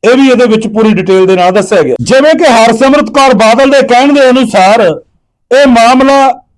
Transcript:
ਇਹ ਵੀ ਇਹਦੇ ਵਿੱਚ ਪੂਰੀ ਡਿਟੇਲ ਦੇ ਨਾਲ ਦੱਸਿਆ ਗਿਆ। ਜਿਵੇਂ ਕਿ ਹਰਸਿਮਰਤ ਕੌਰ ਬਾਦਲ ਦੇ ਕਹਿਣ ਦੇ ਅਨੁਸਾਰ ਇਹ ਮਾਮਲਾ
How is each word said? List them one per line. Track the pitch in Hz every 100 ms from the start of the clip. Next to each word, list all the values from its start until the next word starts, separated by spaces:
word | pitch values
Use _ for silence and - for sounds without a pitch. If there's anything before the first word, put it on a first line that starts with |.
ਇਹ | 208 262
ਵੀ | 269
ਇਹਦੇ | 247 240
ਵਿੱਚ | 220 220
ਪੂਰੀ | 214 214
ਡਿਟੇਲ | 180 185 190 190
ਦੇ | 185
ਨਾਲ | 180
ਦੱਸਿਆ | 196 190 196
ਗਿਆ। | 135 -
ਜਿਵੇਂ | - 262 302 320
ਕਿ | 320
ਹਰਸਿਮਰਤ | 233 226 226 269 294 254
ਕੌਰ | 285 269 247
ਬਾਦਲ | 220 233 269
ਦੇ | 277 -
ਕਹਿਣ | 240 285
ਦੇ | 285 262
ਅਨੁਸਾਰ | 254 254 - 185 233
ਇਹ | 185 156 - _ _ _ _ 262 277
ਮਾਮਲਾ | 233 233 262 269 277 269 247 _